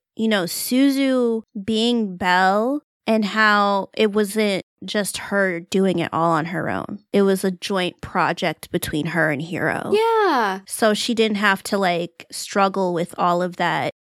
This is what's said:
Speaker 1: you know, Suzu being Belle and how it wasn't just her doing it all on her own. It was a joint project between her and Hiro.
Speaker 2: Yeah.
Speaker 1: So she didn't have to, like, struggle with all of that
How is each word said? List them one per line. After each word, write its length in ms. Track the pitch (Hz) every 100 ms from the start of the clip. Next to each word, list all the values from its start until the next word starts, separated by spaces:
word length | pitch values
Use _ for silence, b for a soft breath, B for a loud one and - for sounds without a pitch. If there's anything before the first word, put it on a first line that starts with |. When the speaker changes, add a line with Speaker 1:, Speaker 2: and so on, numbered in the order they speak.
| _
Speaker 1:
you 140 | - 220
know, 160 | 208
Suzu 960 | 170 - - 254 277 269 269 262 240 226 - 208
being 540 | 196 220 233 240 208 180
Belle 640 | 185 180 185 202 233 294 - _ -
and 180 | 220
how 640 | 202 220 214 208 202 196 185 -
it 160 | 220
wasn't 500 | 202 208 214 208 190 - -
just 320 | 190 214 196 -
her 420 | - 202 190 170
doing 400 | 175 196 190 170
it 120 | 160
all 200 | 160 170
on 120 | 160
her 240 | 170 170 151
own. 300 | 95 - 208 _
It 80 | 196
was 220 | 196 190
a 60 | 196
joint 500 | 175 - 196 180 -
project 680 | - 185 151 170 180 160 -
between 340 | 180 - 156 156
her 240 | 165 156
and 100 | 139
Hiro. 500 | 165 180 156 - -
Speaker 2:
Yeah. 680 | 415 453 453 392 277 208 190 -
Speaker 1:
So 260 | - 220
she 220 | 214 -
didn't 240 | 220 220 202
have 240 | 208 190
to, 140 | - 202
like, 480 | 190 170 175 - -
struggle 600 | - - 208 196 196 185
with 220 | 175 180 -
all 240 | 180 175
of 160 | 180 175
that 360 | 170 156 151 -